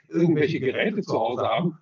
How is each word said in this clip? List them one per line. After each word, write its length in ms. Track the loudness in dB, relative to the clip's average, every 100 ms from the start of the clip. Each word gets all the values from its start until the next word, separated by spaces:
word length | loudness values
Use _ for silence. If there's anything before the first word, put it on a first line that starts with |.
| -6
irgendwelche 520 | 0 2 4 2 0
Geräte 420 | -2 0 -2 -2
zu 160 | -2 -2
Hause 240 | -2 -2
haben 360 | 0 0 -2 -4